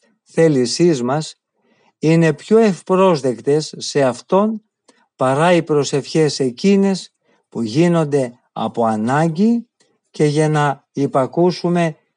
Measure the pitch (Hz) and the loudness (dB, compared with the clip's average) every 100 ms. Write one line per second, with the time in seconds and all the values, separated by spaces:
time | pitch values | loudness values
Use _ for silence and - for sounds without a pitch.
0 | _ _ _ - 165 135 120 - 175 139 | _ _ _ 0 2 2 0 0 0 0
1 | 120 151 156 - _ _ _ _ _ _ | -2 -4 -6 -14 _ _ _ _ _ _
2 | 156 165 165 151 - 220 220 160 - 185 | 0 2 2 0 0 2 2 0 -2 2
3 | 190 151 131 110 139 151 147 - - 147 | 2 2 -2 -4 -2 -2 -2 -10 -6 -2
4 | 131 117 - 185 214 220 - _ _ _ | -2 -2 -2 0 0 -4 -12 _ _ _
5 | _ - 131 135 175 170 156 147 135 147 | _ -4 -2 2 2 2 2 -2 0 -4
6 | - 160 151 - 131 117 190 196 196 185 | -2 0 0 0 -4 -2 2 2 2 -2
7 | - _ _ _ _ 107 113 131 175 165 | -8 _ _ _ _ -8 -4 0 2 2
8 | 147 143 123 - _ - 113 117 113 110 | 0 -2 -2 -8 _ -8 -6 -2 -2 -2
9 | 113 143 165 160 220 233 - _ _ _ | -2 0 0 0 0 0 -6 _ _ _
10 | _ - 151 147 156 151 147 135 _ - | _ -2 0 2 0 0 -2 -4 _ -6
11 | 135 143 127 165 180 160 175 175 165 147 | -2 -2 -2 0 0 0 -2 -2 -2 -6
12 | _ | _